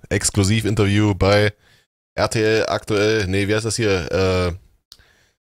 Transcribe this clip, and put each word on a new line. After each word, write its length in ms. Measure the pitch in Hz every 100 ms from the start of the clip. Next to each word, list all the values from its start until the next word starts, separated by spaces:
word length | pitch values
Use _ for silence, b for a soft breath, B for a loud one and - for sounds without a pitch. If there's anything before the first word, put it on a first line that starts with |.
| -
Exklusiv-Interview 1000 | 104 - 104 98 113 104 110 98 104 107
bei 400 | 92 95 104 104 - b b b _ _
R 160 | - 107
T 100 | 113
L 260 | 107 110 -
aktuell. 600 | 104 - 104 107 110 92
Nee, 220 | 98 101
wie 60 | 107
heißt 80 |
das 100 | 110
hier? 380 | 110 107 95 73
Äh, 420 | 92 92 92 90 90 - _ - b b b b b